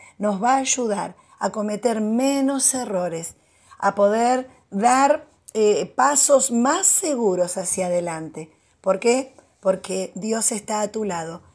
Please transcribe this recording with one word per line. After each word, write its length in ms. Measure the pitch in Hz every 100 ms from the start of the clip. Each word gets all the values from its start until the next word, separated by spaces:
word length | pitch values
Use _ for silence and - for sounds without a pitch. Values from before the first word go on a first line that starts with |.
| - -
nos 260 | 208 190
va 120 | 240 269
a 40 |
ayudar 560 | 262 - 233 190 170 - _ _
a 120 | 202
cometer 500 | 214 208 208 233 220
menos 720 | 214 226 269 277 269 269 -
errores, 640 | 262 240 190 180 165 165 - _ _ _ -
a 160 | 202 196
poder 540 | 202 220 240 254 254 - _
dar 580 | 196 233 262 277 302 - _ - 220
eh, 280 | 208 170 185
pasos 680 | - 269 285 - 269 -
más 340 | 233 254 349 -
seguros 680 | - 330 254 214 180 175 190
hacia 300 | 175 - 180
adelante. 680 | 180 170 160 160 156 160 _ _ _
¿Por 180 | 190 190
qué? 340 | 233 254 262 - _ _
Porque 500 | 190 190 - 185 185
Dios 380 | 185 214 220 220
está 300 | 214 - 214
a 100 | 208
tu 140 | 220 208
lado 380 | 170 165 175 -